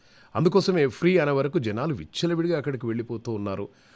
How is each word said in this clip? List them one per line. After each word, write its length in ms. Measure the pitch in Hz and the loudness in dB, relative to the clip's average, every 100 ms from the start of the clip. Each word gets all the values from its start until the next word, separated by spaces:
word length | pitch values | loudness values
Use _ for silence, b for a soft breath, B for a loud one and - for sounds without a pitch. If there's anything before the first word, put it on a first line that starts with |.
| b b b 107 | b b b 0
అందుకోసమే 500 | 165 196 190 180 135 | 4 4 4 2 2
ఫ్రీ 320 | - 175 180 | 2 2 4
అనే 140 | 147 | 4
వరకు 260 | 139 139 160 | 2 0 -2
జనాలు 360 | 110 104 156 | -2 -2 -4
విచ్చలవిడిగా 640 | 113 76 - 170 170 170 160 | -6 -8 -4 -2 0 0 -2
అక్కడికి 280 | 139 131 117 | -4 -4 -4
వెళ్ళిపోతూ 460 | 113 117 113 117 | -4 -6 -8 -6
ఉన్నారు. 360 | 107 101 98 101 b b | -6 -4 -6 -8 b b